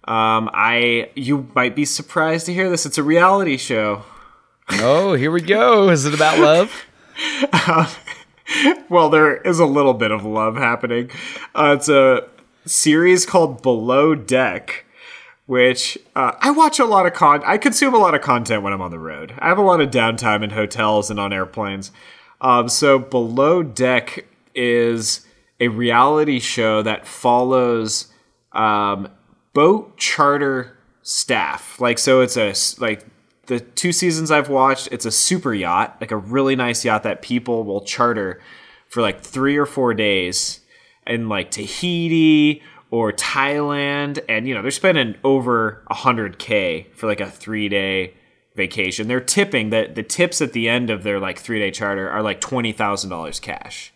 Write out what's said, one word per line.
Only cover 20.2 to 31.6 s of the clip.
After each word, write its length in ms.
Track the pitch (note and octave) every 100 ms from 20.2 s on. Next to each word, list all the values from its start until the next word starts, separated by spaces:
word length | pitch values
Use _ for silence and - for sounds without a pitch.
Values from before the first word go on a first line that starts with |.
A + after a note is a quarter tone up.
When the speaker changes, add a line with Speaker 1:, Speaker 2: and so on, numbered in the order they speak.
| A#2 G#2
Speaker 1:
in 80 | G#2+
hotels 600 | G#2+ G#2 - G#2+ G#2+ G2+
and 100 | G#2
on 120 | G2+
airplanes. 600 | F#2+ F#2 - G#2 G2 G2 _ - - _ _
Um, 280 | C3 A#2+ A#2+
so 300 | - D3 C3+
Below 640 | C3 B2+ A#2 A#2+ C#3+ F3+
Deck 640 | D#3 A2 B2+ B2 - - _ _ _
is 720 | - B2 A#2+ A#2 A2+ A2 - _ _ _ _
a 80 | A#2+
reality 720 | A2 A#2+ A#2 C3+ D3+ D3+ B2+
show 420 | - - A2 G#2+
that 240 | G#2+ G#2+ -
follows, 1000 | - B2 A#2+ B2+ C3 B2 A#2 A2 - - _ _ _ _
um, 560 | - A2 G#2 G2+ G2 F#2+ _ _ _ _
boat 440 | C#3+ D#3 G#3+ - _
charter 840 | - - C#3+ C#3+ C#3 C3 A2+ _ _ _
staff. 800 | - - - A#2 D#2 -